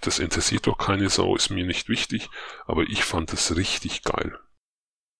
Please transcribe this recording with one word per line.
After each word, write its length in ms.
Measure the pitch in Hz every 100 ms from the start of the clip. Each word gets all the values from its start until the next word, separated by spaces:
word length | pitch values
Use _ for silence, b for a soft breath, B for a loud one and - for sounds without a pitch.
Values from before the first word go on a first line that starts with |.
das 180 | - -
interessiert 480 | 85 - - - -
doch 100 | 104
keine 320 | - 98 95
Sau, 280 | - 92 90
ist 140 | -
mir 140 | 98
nicht 240 | 90 90 -
wichtig“, 420 | 113 - 107 - B B B
aber 180 | B 82
ich 220 | 82 -
fand 280 | - 90 80
das 220 | - -
richtig 480 | 82 95 - - -
geil. 340 | - - - - - _ _ _ _ _ _ _